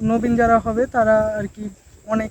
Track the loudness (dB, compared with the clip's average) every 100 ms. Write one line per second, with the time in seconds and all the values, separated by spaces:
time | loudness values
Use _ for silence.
0 | -2 0 0 2 4 2 2 -2 -2 0
1 | 2 2 0 -4 -8 -10 -14 -14 _ -20
2 | -4 -4 -4